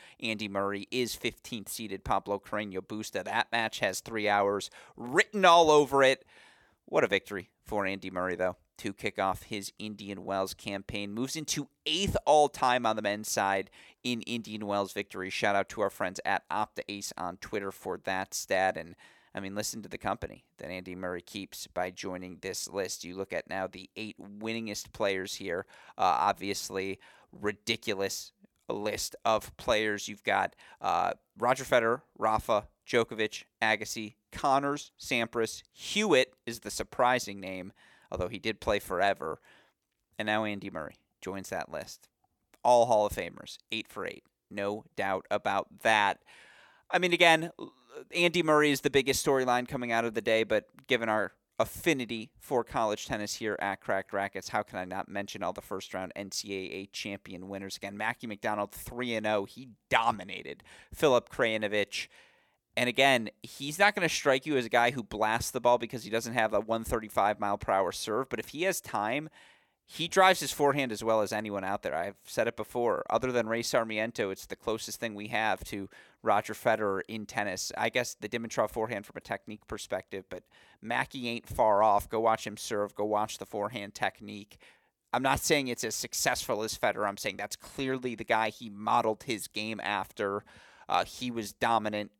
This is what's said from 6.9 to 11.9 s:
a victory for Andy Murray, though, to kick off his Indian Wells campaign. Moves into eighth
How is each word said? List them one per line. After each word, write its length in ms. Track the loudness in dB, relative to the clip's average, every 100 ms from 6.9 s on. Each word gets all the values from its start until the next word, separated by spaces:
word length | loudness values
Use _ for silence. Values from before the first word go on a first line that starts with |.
| 2 4
a 20 |
victory 440 | 2 0 -10 -10 _
for 220 | -6 -2 -2
Andy 260 | -4 -6
Murray, 240 | -4 -2 0
though, 220 | -2 -4 _ -10
to 140 | -10
kick 240 | -6 -6 -2
off 260 | -2 -2
his 280 | -6 -8 -8 -10
Indian 440 | -12 -10 -10 -10
Wells 300 | -4 -4 -4
campaign. 600 | -6 -8 -8 -6 -8 -6
Moves 220 | -4 -6 -6
into 320 | -4 -4 -6 _
eighth 300 | -4